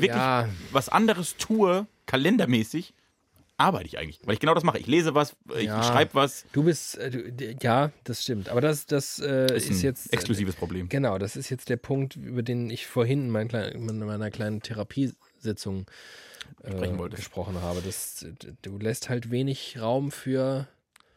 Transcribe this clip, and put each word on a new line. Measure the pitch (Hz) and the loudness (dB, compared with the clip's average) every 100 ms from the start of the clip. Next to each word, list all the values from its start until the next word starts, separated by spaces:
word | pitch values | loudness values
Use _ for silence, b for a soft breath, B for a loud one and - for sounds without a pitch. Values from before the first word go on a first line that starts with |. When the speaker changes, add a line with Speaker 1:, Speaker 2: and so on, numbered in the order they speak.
Speaker 1:
wirklich | 180 117 | 2 2
Speaker 2:
ja. | 131 127 113 90 - | 2 2 2 -4 0
Speaker 1:
was | 135 - | 0 4
anderes | 180 220 180 165 - | 4 4 2 0 -4
tue, | - 220 190 185 208 _ - | 0 4 6 4 0 _ -2
kalendermäßig, | 131 139 233 156 120 110 156 - _ _ _ _ _ _ - | 2 4 4 4 4 2 -4 -6 _ _ _ _ _ _ 2
arbeite | 123 143 - | 2 2 -2
ich | - | -8
eigentlich. | 78 - - | -8 -6 -2
Weil | 107 | 2
ich | |
genau | - | 4
das | 165 | 4
mache. | 160 - | 4 0
Ich | - | 4
lese | 160 156 | 4 4
was, | 143 143 - - 64 | 4 2 -2 -8 -4
ich | 110 | -2
Speaker 2:
Ja. | 107 | 2
Speaker 1:
schreibe | 120 123 156 135 | 4 4 4 4
was. | 139 - - | 2 0 -6
Speaker 2:
Du | 139 | 0
bist, | 160 160 - - | 2 2 -2 -8
äh, | 127 | -6
du, | 123 113 | -6 -8
d-, | 123 127 135 | -10 -10 -2
ja, | 127 120 147 - - | 4 4 4 -2 -8
das | 117 | -6
stimmt. | - 113 95 | -4 -4 0
Aber | 120 | 2
das, | 147 151 - | 2 2 0
das, | 143 - - | -2 -2 -4
äh, | 143 131 131 127 | -2 2 4 4
Speaker 1:
Ist | 135 | 2
Speaker 2:
ist | 185 | 2
Speaker 1:
ein | |
Speaker 2:
jetzt, | 139 127 - | 2 0 0
äh, | 147 | 0
Speaker 1:
exklusives | - 101 95 87 | 2 0 0 -2
Problem. | 80 90 90 | -4 -4 -2
Speaker 2:
genau, | 139 131 95 | 0 2 0
das | 101 131 | -2 -6
ist | 135 | -8
jetzt | 127 - | -8 -4
der | 123 | -4
Punkt, | - 135 135 - | -2 -2 -2 -6
über | 135 123 | -8 -4
den | 117 120 120 | -2 -2 -2
ich | 113 - | -6 -4
vorhin | 131 120 139 127 | 0 2 2 2
in | |
mein | 110 110 | 0 0
klein-, | 117 98 | -2 -4
in | 120 113 110 | -6 -6 -4
meiner | 107 104 107 | -4 -4 -6
kleinen | - 107 107 | -4 -4 -4
Therapiesitzung, | - 110 101 - 131 - _ _ 110 101 107 95 95 B B B B B B - | -6 -8 -6 -2 -2 -4 _ _ -6 -4 -4 -6 -8 B B B B B B -16
äh, | - | -8
Speaker 1:
Sprechen | 95 90 92 | -4 -2 -2
wolltest. | 87 87 | -4 -8
Speaker 2:
gesprochen | - - 90 90 | -10 -8 -6 -4
habe. | 87 90 | -4 -4
Das, | 92 - - - - - | -4 -6 -8 -10 -14 -16
d-, | - - | -18 -16
du | 98 101 | -12 -6
lässt | 110 - - | -4 -4 -2
halt | 123 117 | -4 -2
wenig | 120 135 135 - 123 | 0 0 -2 -8 -4
Raum | 110 127 143 | 0 0 0
für | - 135 131 131 135 135 _ _ _ _ | -6 -2 0 0 -2 -6 _ _ _ _